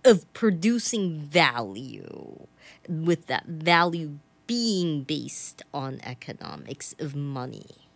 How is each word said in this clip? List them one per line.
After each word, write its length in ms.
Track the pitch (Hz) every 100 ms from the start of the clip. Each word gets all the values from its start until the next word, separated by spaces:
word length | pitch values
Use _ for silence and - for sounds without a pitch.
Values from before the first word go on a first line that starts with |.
of 280 | 262 190 -
producing 840 | - 226 170 202 240 - 233 185 156
value, 1300 | 147 170 147 120 104 95 131 50 50 - 55 - - _ - - -
with 380 | 160 165 170 -
that 180 | 127
value 720 | - 160 156 170 175 170 156 143 _ _ -
being 560 | 240 233 190 175 147
based 600 | 131 151 120 - - - -
on 280 | 143 135 131
economics 880 | - 123 - - - 73 - 143 - -
of 160 | 151
money. 720 | 143 143 135 127 - 98 - _